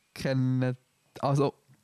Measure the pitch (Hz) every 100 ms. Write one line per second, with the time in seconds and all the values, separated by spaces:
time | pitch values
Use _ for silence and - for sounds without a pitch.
0 | _ - 143 131 127 131 127 123 _ _
1 | _ - 139 143 139 - _ -